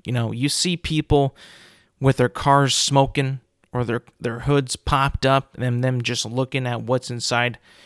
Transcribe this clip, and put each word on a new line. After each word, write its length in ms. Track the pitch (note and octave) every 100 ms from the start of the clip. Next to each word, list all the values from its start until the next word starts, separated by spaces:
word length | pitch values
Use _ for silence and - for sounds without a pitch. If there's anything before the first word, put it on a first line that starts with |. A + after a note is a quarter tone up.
You 80 | -
know, 200 | B2 A2+
you 180 | A2+ C#3+
see 260 | - F#3 E3+
people 640 | - D#3 - D3 C3+ - - - - _ _ _
with 160 | C3+ -
their 120 | B2
cars 440 | - C#3+ C#3 C3+
smoking 680 | - - C#3 C3+ - C3+ C3+ - _ _
or 120 | B2
their, 180 | A#2 A#2 - _
their 200 | A#2+ A#2
hoods 360 | C#3 C#3+ C3 -
popped 520 | - C#3+ C#3 - C3+
up 280 | C3+ - -
and 280 | B2+ A#2+
them 180 | B2+ B2+
just 240 | A#2+ B2 A2
looking 400 | A#2+ B2+ C3+ B2+
at 160 | A#2+
what's 300 | A2+ B2+ -
inside. 480 | A#2+ - A#2+ A#2+ A2+ _ _